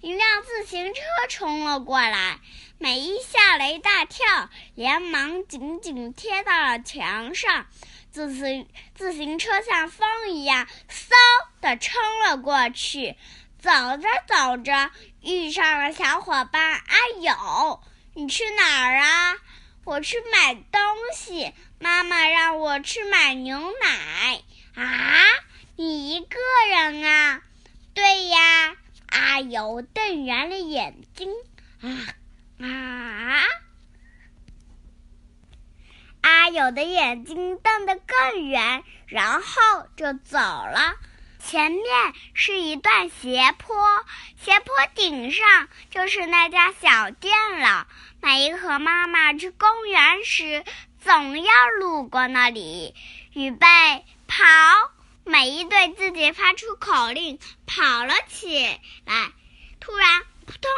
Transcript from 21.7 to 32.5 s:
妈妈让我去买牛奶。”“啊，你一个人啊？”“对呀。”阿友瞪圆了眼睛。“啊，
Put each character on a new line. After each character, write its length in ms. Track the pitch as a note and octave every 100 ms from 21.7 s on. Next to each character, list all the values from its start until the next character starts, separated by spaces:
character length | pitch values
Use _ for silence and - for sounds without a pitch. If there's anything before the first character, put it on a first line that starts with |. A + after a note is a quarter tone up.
| -
妈 240 | E4 F4
妈 240 | F4 F4 D#4+
让 320 | E4 E4 D#4
我 180 | D#4 C#4
去 240 | C#4+ A#4
买 320 | G4+ G4 D4
牛 240 | C4 B3+ C4+
奶。 840 | E4 A#4+ G4 A#3+ D#3 E3 A#3 B3+ - - - -
”“啊， 40 | B3 B3 - D#4+ G4 C5 - - -
你 400 | - D#4+ D4+ C#4+
一 60 | E4
个 180 | E4+ A#4+ B4+ B4+ A4
人 320 | F#4 D#4 D4+
啊 400 | D4+ D4+ D4 C4+ - - - - -
？”“对 340 | - G4+ F#4+ F#4
呀。” 480 | E4+ E4 E4 D#4+ E4 - - -
阿 300 | B3+ C4+ C#4
友 420 | C4 A#3 A3 A#3
瞪 420 | B3 - G#4+ E4
圆 260 | C4 B3 D4+
了 60 | F#4+
眼 380 | E4+ D4 F#3 - - -
睛。 160 | F#4 A4 B4 - - -
“啊， 320 | A#3+ C4 A3 - - - -